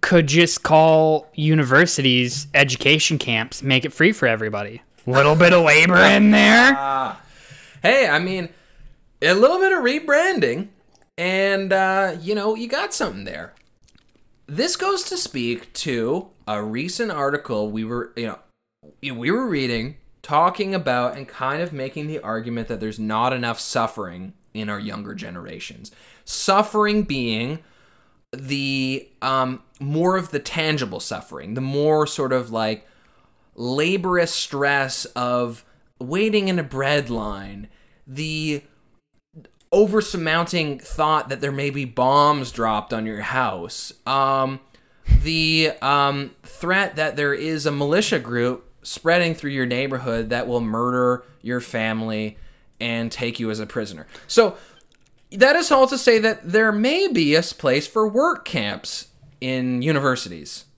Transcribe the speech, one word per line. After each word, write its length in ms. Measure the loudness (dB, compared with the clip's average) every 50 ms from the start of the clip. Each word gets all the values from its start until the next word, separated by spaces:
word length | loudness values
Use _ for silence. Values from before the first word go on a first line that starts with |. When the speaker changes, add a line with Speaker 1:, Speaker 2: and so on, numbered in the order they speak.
Speaker 1:
could 260 | 0 4 4 4 4 4
just 340 | 4 4 4 4 2 -4 0
call 640 | 4 6 6 8 8 6 6 6 4 2 0 -2 -6 _
universities 1120 | -2 2 2 4 4 4 4 6 6 6 4 2 2 2 4 4 4 2 0 -2 -6 -8 0 2
education 640 | 2 2 2 0 0 2 2 4 4 2 0 0 -2
camps, 460 | -2 -2 -2 -2 -2 -4 -8 -8 -2
make 220 | 0 0 2 0
it 80 | -2 -2
free 180 | 2 2 2
for 160 | 2 2 0 0
everybody. 540 | 0 0 -2 -6 -6 -6 -8 -8 -12 -16 _ _ _ _ _ 0
Little 280 | 4 4 6 6 6
bit 160 | 6 8 8 8
of 100 | 8 6
labor 320 | 8 6 6 6 6 6 6
in 320 | 8 8 8 8 8 8
there. 440 | 8 8 8 8 8 8 8 6 4
Speaker 2:
<laughs> 20 | 4
Ah. 420 | 0 -2 -2 -2 -2 -4 -6 -10 -18 -20 -20 -20 -20 -20 -20 -20 -20 -20 -20 0
Hey, 260 | 2 4 4 4 4 4
I 120 | 2 0
mean, 300 | 0 -2 -4 -4 -6 -8 -12 _ _ _ _ -20 -20 -20 -20 _ _ _ _ _ 2
a 100 | 2 4
little 240 | 6 6 6 6 4
bit 140 | 2 2 2
of 100 | 2 0
rebranding, 840 | 0 0 -2 0 0 2 2 2 2 2 0 0 0 -2 -4 -6 -10 _ _ _ _ _ _ _ _ _ -6
and, 560 | -4 -2 0 0 0 0 0 -2 0 0 0
uh, 420 | 2 2 2 2 2 0 0 -2 -6
you 140 | -6 -4 -4
know, 180 | -2 0 -2 -2
you 140 | -4 -4 -6
got 260 | -4 -4 -4 -4 -4
something 300 | -4 -4 -4 -6 -10 -12
there. 320 | -12 -12 -14 -14 -16 _ _ _ _ _ _ _ _ _ _ _ _ _ _ _ _ _ _ _
This 300 | -12 -4 -2 -2 -2 -2
goes 280 | -2 -2 -2 -2 -2 -2
to 120 | -4 -4 -6
speak 560 | -6 -6 -4 -4 -2 -2 -4 -4 -8 -12 -12
to 540 | -8 -6 -4 -2 -2 -2 -2 -2 -4 -4 -10 _ _ _ -6
a 140 | -6 -6
recent 500 | -4 -6 -6 -6 -6 -6 -4 -4 -4 -4
article 600 | -4 -2 -2 -2 -2 -4 -4 -4 -4 -4 -4 -4
we 120 | -4 -6 -6
were, 280 | -4 -6 -6 -8 -8 _
you 120 | -10 -8 -8
know, 120 | -10 -12 _ _ _ _ _ _ _ _ _ -20 -20 _ -10 -10 -8
we 160 | -6 -4 -2
were 160 | -2 -2 -2 -2
reading, 500 | -2 -2 -2 -2 -2 -4 -4 -8 -10 -16 _ -20 -20 _
talking 540 | -10 -2 0 2 2 2 0 -2 -4 -2 -2
about, 420 | -2 -2 0 0 0 0 -2 -4 -8
and 100 | -14 -16
kind 360 | -10 -6 -4 -4 -2 -4 -6
of 100 | -6 -6
making 320 | -8 -10 -8 -8 -8 -8
the 140 | -8 -8 -8
argument 480 | -8 -6 -6 -6 -6 -6 -6 -8 -6 -8
that 120 | -8 -8
there's 200 | -6 -8 -8 -6
not 340 | -6 -4 0 0 0 0 0
enough 260 | -2 -4 -6 -6 -6
suffering 720 | -8 -4 -2 -2 -2 -2 -4 -8 -10 -12 -12 -14 -16 -16 -18 _ _ _ _
in 160 | -10 -8 -8
our 100 | -8 -8
younger 360 | -8 -10 -10 -10 -10 -12 -12
generations. 760 | -12 -14 -14 -14 -14 -14 -14 -14 -14 -14 -16 -16 -18 -20 -20 _ _ -20 -20 -20 _ _
Suffering 760 | -10 -8 -4 0 2 2 2 2 2 0 0 0 2 2 0 0
being 560 | -2 -2 -4 -2 -2 -2 -4 -4 -6 -8 -10 -12 _ _ _ _ _ _ _ _ _ _ _ _ _
the, 800 | -16 -14 -8 -6 -6 -4 -2 -2 -2 -2 -2 -2 -4 -6 -8 _ _ _ -4
um, 400 | 0 0 0 0 0 -4 -8 _ _ _ _
more 360 | -6 -4 -2 0 2 2 2 0
of 120 | -2 -4
the 100 | -6 -6
tangible 600 | -6 -4 -4 -2 -2 0 0 -2 -4 -6 -6 -10
suffering, 560 | -8 -8 -10 -10 -10 -14 -16 -16 -12 -10 -8
the 60 | -6
more 440 | -6 -4 -2 0 2 2 2 2 2
sort 260 | 0 -2 -4 -2 0
of, 200 | 0 -2 -2 -2
like, 360 | -4 -2 -2 -2 -2 -6 -8 _ _ _ _ _ _ _ _ _ _ _ _ _ _
laborious 760 | -10 -6 -4 -2 0 0 0 0 0 0 0 2 2 2 0 0
stress 720 | -6 -6 -6 -4 -2 0 2 2 2 0 -2 -4 -6 -8 -8 -6
of 500 | -4 -2 0 0 0 -2 -2 -6 -12 -18 _ _ _ _ _ _ _
waiting 480 | -10 -6 -2 -2 0 0 0 0 0 0
in 100 | -2 -2
a 60 | -4
bread 460 | -4 -4 -4 -2 0 0 0 0 -2
line, 580 | -6 -6 -6 -6 -8 -10 -12 -14 -14 -16 -16 -18 _ _ _ _ _ _ _ -18
the 560 | -12 -10 -8 -6 -6 -4 -4 -4 -4 -4 -8 _ _ _ _ _ _ _ _ _ _ _ _ _ _ -20 -20 -20 _ _ _ _
over-surmounting 1080 | 4 4 4 4 4 0 0 0 -6 -6 -2 0 0 0 0 0 -2 -2 -2 -2 -6 -8
thought 500 | -10 -12 -4 -2 2 2 2 2 0 -2
that 120 | -6 -4
there 100 | -4 -4
may 180 | -4 -2 -4 -4
be 160 | -4 -4 -8
bombs 640 | -6 -2 0 2 4 6 6 6 6 4 2 -2 -6
dropped 420 | -6 -4 -2 0 0 -2 -4 -4 -6
on 120 | -6 -6
your 160 | -6 -8 -8
house. 720 | -8 -4 -4 -2 -2 -2 -4 -6 -10 -10 -12 -12 -12 -12 -14 _ _
Um, 540 | -4 0 0 0 2 2 0 -2 -2 -4 -10 _ _ _ _ _ _ _ _ _ 4 4 4 6
the, 480 | 4 0 0 0 2 2 2 2 0 0 -2
um, 500 | -2 0 2 2 2 0 0 -4 -6 -10 -12 _ _
threat 520 | -20 -14 -10 -4 -2 0 0 0 -2 -2
that 200 | -4 -4 -4 -2
there 180 | -2 -2 -2 -2
is 320 | -2 -4 -4 -4 -2 -2
a 60 | -4
militia 480 | -2 -2 -2 0 0 0 0 0 -2 -4
group 460 | -4 -4 -2 -2 -2 -2 -2 -6 -10 -20 -20 _ _
spreading 520 | -10 -10 -6 0 0 2 2 2 0 -4
through 160 | -4 -8 -8
your 140 | -4 -4 -2
neighborhood 640 | -2 -2 -2 -4 -4 -6 -6 -4 -4 -4 -4 -4 -4
that 180 | -4 -4 -4 -2
will 140 | -2 -2
murder 600 | -2 -2 -2 -2 -2 0 0 2 2 2 0 -2 -6 -16 _ _
your 180 | -8 -6 -6 -6
family 760 | -6 -6 -6 -4 -2 -2 -2 -4 -4 -4 -4 -4 -6 -6 -8 -12 -20 -20 -20 _ _ _ _ _
and 320 | -6 -4 -4 -4 -4 -6
take 280 | -6 -6 -6 -6 -6 -4
you 120 | -6 -6
as 80 | -4 -6
a 60 | -8
prisoner. 420 | -8 -8 -8 -8 -8 -10 -16 -18 -20 -20 -20 -10 -2
So, 300 | 2 2 4 2 2 -6 -20 -20 -20 _ -20 _ _ _ _ _ _ _ _ _
that 240 | 2 4 6 6 6
is 160 | 4 4 4
all 160 | 6 6 6 4
to 100 | 2 2
say 220 | 4 4 4 4
that 320 | 4 2 0 -2 -6 0
there 200 | 2 2 4 4
may 360 | 2 2 2 2 2 2 0 0
be 280 | 2 2 2 4 4
a 40 | 2
s-, 140 | 2 0 -8
place 340 | -2 0 2 2 2 0 -2
for 200 | 0 0 0 2
work 360 | 2 2 2 2 0 -2 -8
camps 640 | -6 -4 -4 -4 -4 -6 -8 -10 -10 -10 -10 -12 _ _ _ -20 -20 _ _
in 420 | -6 -4 -4 -2 -2 -2 -2 -2
universities. 840 | 0 0 0 2 2 0 0 -2 -4 -10 -12 -14 -14 -14 -14 -16 -16 _ _